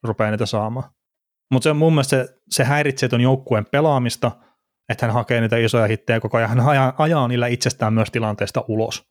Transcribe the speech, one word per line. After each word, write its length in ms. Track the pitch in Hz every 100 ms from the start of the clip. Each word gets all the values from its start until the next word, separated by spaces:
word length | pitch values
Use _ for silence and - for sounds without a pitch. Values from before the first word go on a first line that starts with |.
rupeaa 280 | 117 107 107
niitä 140 | 107 107
saamaan. 440 | 110 110 123 - _ _ _ _ _ _
Mut 120 | 127
se 60 | 156
on 80 | 151
mun 160 | 160
mielestä, 320 | 156 131 135 127
se, 100 | _ _
se 140 | -
häiritsee 460 | 123 143 147 135 127
ton 120 | 120
joukkueen 440 | 123 135 - 110 104
pelaamista, 600 | 139 156 139 120 - 120 - _ _ _ _ _
että 160 | - 117
hän 80 |
hakee 280 | 117 110 120
niitä 160 | 113 117
isoja 300 | 113 120 110
hittejä 320 | 110 - 113
koko 180 | 110 117
ajan. 120 | 113
Hän 100 | 120
ajaa, 340 | 123 143 131 131
ajaa 300 | 156 160 120
niillä 200 | 123 120
itsestään 460 | 120 127 - 107
myös 180 | 113 110
tilanteesta 520 | 120 110 101 101 - -
ulos. 360 | 110 110 - _